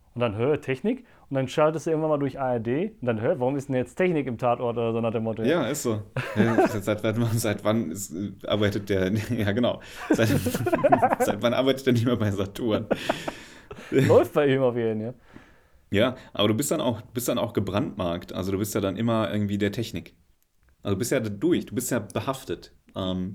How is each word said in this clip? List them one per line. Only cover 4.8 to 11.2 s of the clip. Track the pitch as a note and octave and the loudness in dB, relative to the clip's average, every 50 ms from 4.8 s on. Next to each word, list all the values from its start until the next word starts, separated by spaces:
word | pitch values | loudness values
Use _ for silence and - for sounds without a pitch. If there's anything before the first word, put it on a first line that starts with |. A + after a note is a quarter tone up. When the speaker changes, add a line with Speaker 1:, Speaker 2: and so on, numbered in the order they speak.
| A#2 A2+ A2+ | 0 0 0
Speaker 1:
so | A#2 | 0
nach | A2+ A#2 | 0 0
dem | A2 A#2 A2 | 0 0 -2
Motto, | A2+ A2 G#2+ | -2 -2 -2
ja? | A2 A#2 D#3+ F3 C#3+ | 0 2 2 2 0
Speaker 2:
Ja, | A2 | -2
ist | C#3+ C#3+ | -2 -2
so. | - B2 A2 G#2 G2+ - - - B2 - - | -2 -2 -2 -2 -4 -8 -8 -8 -6 -4 2
Ja, | G#2+ G#2+ A#2 A2+ A2+ F#4 - | 2 2 4 4 4 2 2
seit, | - G#2+ F#2+ | 2 -2 -2
seit, | - G#2+ G2+ | -2 -2 0
seit | - A2+ G#2+ A2 | 0 0 0 2
wann, | A#2+ A2+ G#2+ A#2+ | 0 0 0 0
seit | G#2+ A2+ G#2 G2+ - | 0 0 -2 -2 0
wann | G#2 A2 A2+ A2 D#2 | 0 0 0 0 -2
ist, | D#2+ G2 G2+ - D2+ | -6 -8 -8 -8 -8
äh, | E2+ G#2 G2+ G2 - - | -6 -6 -6 -8 -8 -4
arbeitet | - - G#2 G#2+ G2+ G2 A2+ G2 - | -2 0 2 2 2 2 0 -2 0
der, | G#2 F#2+ F#2 F#2 | 0 2 2 2
<laughs> | G2 A2 G2+ - | 0 0 -2 -2
ja, | B2 A2+ G#2+ G2+ | -2 -2 0 0
genau. | G2+ A2+ A#2+ A2 - - - - - - - - | 2 2 2 0 0 -2 -6 -16 -16 -8 -2 0
Seit, | - - A2+ G#2+ | 2 2 4 4
<laughs> | - - - A#3+ B3 C#4+ - F4 E4+ - - - - - - C4+ - - | 2 2 0 -2 -2 -2 -2 0 0 2 2 4 4 6 4 4 2 2